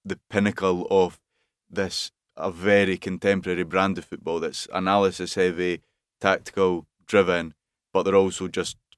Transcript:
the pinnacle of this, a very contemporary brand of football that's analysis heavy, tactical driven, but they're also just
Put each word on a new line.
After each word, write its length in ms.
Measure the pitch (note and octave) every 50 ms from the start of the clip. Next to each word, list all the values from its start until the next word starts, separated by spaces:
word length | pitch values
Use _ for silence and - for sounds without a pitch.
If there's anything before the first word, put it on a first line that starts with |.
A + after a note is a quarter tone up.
| -
the 140 | G2 F#2 - _ _
pinnacle 580 | - G2+ G2+ G#2 F#2+ - F#2+ F#2+ F2+ F2+ E2 -
of 280 | G2 F#2+ F#2 F2 - - _ _ _ _ _ _ _ _ _ _
this, 420 | - G2+ G2 F2+ - - - - - _ _ _ _ -
a 140 | D#2 G2
very 460 | F2 E2 F2+ G#2 G2+ G2+ G2 F#2+ F#2 -
contemporary 680 | - F#2+ F#2 E2 - G2 G2 F#2+ E2+ F#2+ F2+ F2 F2+
brand 340 | D#2+ E2 F#2+ F#2+ G2 F2+ E2+
of 80 | -
football 340 | - - - - E2 E2 E2
that's 280 | D#2+ D#2 - - - - -
analysis 600 | F#2 F#2 F#2+ G2 G#2 G2 F#2+ F2 - F#2 F2 -
heavy, 460 | G2+ F2+ F#2 F2 E2+ F2+ F2+ F2 D#2+ - _ _ _ _ _ _ _
tactical 640 | - G2 F#2+ - - - - G2 F#2+ F#2 F2+ E2+ - _ _ _ _ -
driven, 460 | - G2+ F#2+ F#2 F2 E2+ E2 D#2+ - _ _ _ _ _ _ _ -
but 100 | F#2+ E2
they're 120 | G2 F#2+
also 320 | G2 F#2+ F#2+ F2+ - F#2+ F2+
just 300 | E2 F#2 F2 - - - _ _ _